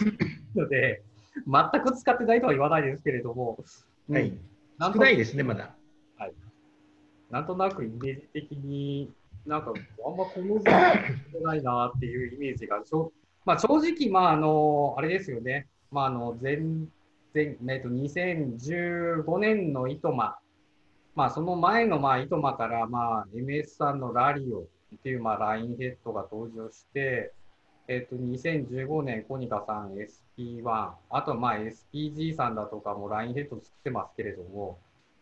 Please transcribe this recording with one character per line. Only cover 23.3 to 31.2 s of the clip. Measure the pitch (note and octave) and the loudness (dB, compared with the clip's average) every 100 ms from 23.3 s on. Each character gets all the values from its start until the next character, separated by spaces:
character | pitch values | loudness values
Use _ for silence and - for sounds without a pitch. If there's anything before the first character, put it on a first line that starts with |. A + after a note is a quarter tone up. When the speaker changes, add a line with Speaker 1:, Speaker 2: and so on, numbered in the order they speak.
Speaker 1:
エ | A2 | -6
ム | C3+ | -4
エ | C#3+ | -4
ス | D3 - | -4 -2
さ | D3 | 0
ん | C#3 | 0
の | B2 | 0
ラ | A#2 C3+ | 2 4
リ | C#3+ B2+ | 2 -2
オ | G2+ | -6
っ | - _ _ - | -8 _ _ -10
て | C3+ | -6
い | B2+ | -2
う、 | |
ま | A2+ | 0
あ、 | G#2 | 0
ラ | G#2+ A2 | 0 0
イ | A#2 | -4
ン | A#2 | -6
ヘ | B2+ | -8
ッ | B2+ | -8
ド | A#2 | -6
が | G#2 G2 | -6 -6
登 | G#2+ A2+ | -8 -10
場 | A2+ A2 | -10 -14
し | - _ | -16 _
て、 | C#3 C3+ A#2+ - - - _ _ _ - | -4 -2 -2 -4 -10 -20 _ _ _ -6
え | B2+ | -6
っ | B2 | -6
と、 | B2+ | -6
二 | B2 B2+ | -4 -4
千 | E3 D#3 A#2+ | -2 -2 -2
十 | B2+ C3 | -6 -4
五 | D#3 | -2
年、 | C#3 A2 | -2 -4
コ | - C3+ | -6 -8
ニ | A#2 | -4
カ | G#2+ G#2+ | -4 -4
さ | G#2+ | -6
ん、 | G2+ G2 | -8 -10
エ | G#2+ | -12
ス | - _ - | -16 _ -14
ピ | A#2+ A#2+ | -12 -8
ー | |
ワ | A#2+ A2+ | -4 -2
ン、 | F#2 E2+ - | -4 -10 -6
あ | C3+ | -4